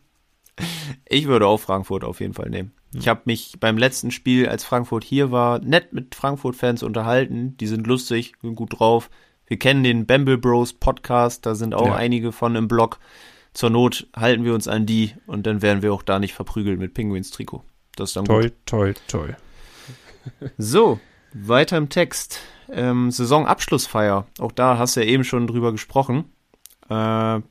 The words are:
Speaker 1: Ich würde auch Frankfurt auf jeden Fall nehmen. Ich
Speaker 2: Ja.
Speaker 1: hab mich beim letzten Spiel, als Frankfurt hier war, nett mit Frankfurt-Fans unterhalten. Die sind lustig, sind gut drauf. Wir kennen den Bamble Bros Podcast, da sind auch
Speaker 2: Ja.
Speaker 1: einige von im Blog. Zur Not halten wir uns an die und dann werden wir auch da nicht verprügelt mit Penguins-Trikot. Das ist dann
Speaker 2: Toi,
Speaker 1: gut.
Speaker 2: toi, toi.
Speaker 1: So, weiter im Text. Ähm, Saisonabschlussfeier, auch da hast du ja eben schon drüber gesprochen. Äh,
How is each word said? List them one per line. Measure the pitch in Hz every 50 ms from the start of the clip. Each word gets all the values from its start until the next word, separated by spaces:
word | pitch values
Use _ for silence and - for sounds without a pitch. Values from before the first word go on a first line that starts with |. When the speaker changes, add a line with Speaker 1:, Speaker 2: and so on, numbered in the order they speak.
| _ _ _ _ _ _ _ _ _ _ _ - 170 170 170 160 156 143 131 - _ _
Speaker 1:
Ich | 123 143 156
würde | 139 127 110 104
auch | 98 107 107
Frankfurt | - - 95 98 95 - 95 95 117
auf | 113 92 -
jeden | 101 95 -
Fall | - - 113
nehmen. | - 92 95 110 - _ _ _ -
Ich | - -
Speaker 2:
Ja. | 120
Speaker 1:
hab | 113 - -
mich | 120 113 110 - - - -
beim | 110 110 110
letzten | 113 127 135 - - - 120
Spiel, | - - - 127 127 127 123 113
als | 110 107 -
Frankfurt | - 127 123 120 - 117 110 -
hier | - 131 139 139 127
war, | 123 123 120 120 120 120
nett | - 117 160 175 - - -
mit | 135 131 - -
Frankfurt-Fans | - - 139 143 139 - 127 123 - 127 123 120 117 127
unterhalten. | 113 107 113 110 117 123 127 131 123 127 117 123 131 131
Die | - 110
sind | 107 110 113 107
lustig, | 117 127 127 127 - 120 117 120 - - _
sind | - 117 113
gut | - 113 - - -
drauf. | 113 113 117 117 - - - _ _ _ _ _ _
Wir | _ 120
kennen | - - 131 139 139 127
den | 123 117 117 107
Bamble | - 131 139 139 135 131
Bros | 117 123 123 120 120 123 123 -
Podcast, | _ - 131 127 - - - 123 123 120 120 - - -
da | 113 110
sind | 107 113 110 -
auch | 107 120
Speaker 2:
Ja. | 110 104
Speaker 1:
einige | - 117 120 120 117 113 117
von | 110 - 120 117 117
im | 113 113
Blog. | 107 120 117 113 113 - - - - - - - - - _ _ _ _
Zur | - 123 113
Not | 113 120 123 120 - - - - -
halten | 110 110 123 123 110 120
wir | 120 117
uns | 110 -
an | - 107 110 107
die | 107 113 110 110 107 - - -
und | - - 104 98
dann | 110 107 101
werden | 104 104 101 98
wir | 104 107 101
auch | 92 -
da | - 98 98
nicht | 101 98 -
verprügelt | - 95 - - 110 101 101 95 90
mit | 92 90 -
Penguins-Trikot. | 123 110 104 98 92 92 - - - - - - - - - _ _ _ _ -
Das | - 101 -
ist | -
dann | 95 101
Speaker 2:
Toi, | 110 107 110 117
Speaker 1:
gut. | 113 - _ _
Speaker 2:
toi, | - 120 107 101 98 98 - -
toi. | - - 92 76 - - - - - - - - - - - - 135 123 - _ - - _ _ 123 - _ 143 127 -
Speaker 1:
So, | - 107 104 139 208 233 175 113 - - _ _ _ _ _ -
weiter | 110 98 107 120 135 160 - 180
im | 160 151 135
Text. | - 180 170 - - - - - - - - - - - - -
Ähm, | 269 - 123 123 123 123 123 123
Saisonabschlussfeier, | 123 127 123 117 147 156 - - 190 - - - 165 131 - - - 110 107 104 98 98 101 - _ -
auch | 123 110 -
da | 123 123 127 123
hast | 117 120 123 -
du | 127
ja | 110
eben | 113 127 135 131
schon | - 131 120 120
drüber | 110 117 120 117 117 110
gesprochen. | 107 - - - 139 131 - 120 151 - - _ _ _ _ _ _ - _ _ _ _ -
Äh, | 110 110 110 110 110 110 110 113 113 107 110 -